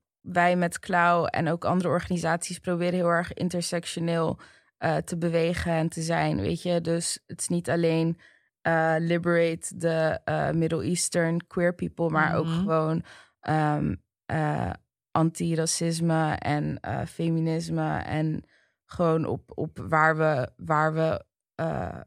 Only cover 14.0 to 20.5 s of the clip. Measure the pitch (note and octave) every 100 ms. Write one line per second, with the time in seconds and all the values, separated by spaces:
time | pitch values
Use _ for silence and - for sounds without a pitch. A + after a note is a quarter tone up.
14 | _ _ - D#3+ D3+ D3 F2 - _ _
15 | _ - E3 - E3+ D#3+ E3 - E3+ E3
16 | E3 D#3+ D#3 - - D3 D3+ D3 - -
17 | E3 - E3 E3 E3 D#3+ E3 E3 D#3 D3+
18 | - D#3 D#3 D#3 - _ _ _ - -
19 | E3+ D#3+ - A#2 - - D#3 - F2 D#3
20 | D#3 D#3 D#3 C#3 -